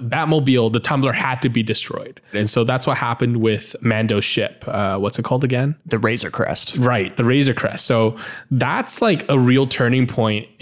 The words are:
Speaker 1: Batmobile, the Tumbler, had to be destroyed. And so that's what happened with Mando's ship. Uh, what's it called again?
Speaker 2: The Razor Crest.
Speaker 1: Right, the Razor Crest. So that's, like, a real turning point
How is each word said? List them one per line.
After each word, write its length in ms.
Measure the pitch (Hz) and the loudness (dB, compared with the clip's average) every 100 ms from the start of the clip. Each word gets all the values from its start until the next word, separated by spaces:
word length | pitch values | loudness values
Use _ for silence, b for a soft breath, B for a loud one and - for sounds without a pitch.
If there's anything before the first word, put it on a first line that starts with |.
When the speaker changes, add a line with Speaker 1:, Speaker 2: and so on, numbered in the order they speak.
Speaker 1:
Batmobile, 680 | 123 139 156 156 135 127 113 | -4 -2 0 2 4 4 4
the 80 | 113 | 0
Tumbler, 340 | - 143 135 | 0 0 0
had 280 | 110 135 127 | 0 -2 -2
to 80 | 135 | -2
be 140 | 117 | 0
destroyed. 580 | 110 110 - - - - _ | -2 -2 -4 -8 -12 -18 _
And 160 | 104 107 | -4 0
so 160 | - | 2
that's 220 | 117 131 135 | 2 0 0
what 100 | 127 | -2
happened 420 | 120 117 123 120 | -2 -2 0 0
with 380 | 110 104 - - | 0 0 -4 -4
Mando's 420 | 120 110 110 104 | -2 0 0 0
ship. 400 | 104 - 104 - - | 0 0 -2 -6 -8
Uh, 320 | 104 101 95 | -4 -2 -2
what's 180 | 101 - | -2 -2
it 60 | 120 | -2
called 180 | 127 | 0
again? 320 | 127 127 135 151 - | 0 0 -2 -4 -4
Speaker 2:
The 100 | 113 | -2
Razor 320 | 113 120 - | 0 0 -4
Crest. 480 | - - - - - | -4 -2 -2 -2 0
Speaker 1:
Right, 400 | 123 120 92 - | 2 2 -2 0
the 60 | |
Razor 320 | 120 135 135 120 | 2 2 2 0
Crest. 300 | 107 - - | -2 -2 0
So 280 | 117 110 110 B B B | 2 2 0 B B B
that's, 500 | 131 123 190 254 - | 0 0 -2 -2 0
like, 260 | 233 165 - | 2 2 2
a 100 | 139 | 2
real 260 | 123 127 131 | 4 4 2
turning 400 | - 120 127 123 | 0 2 2 2
point 420 | - 110 107 110 - | 0 0 -2 -6 -6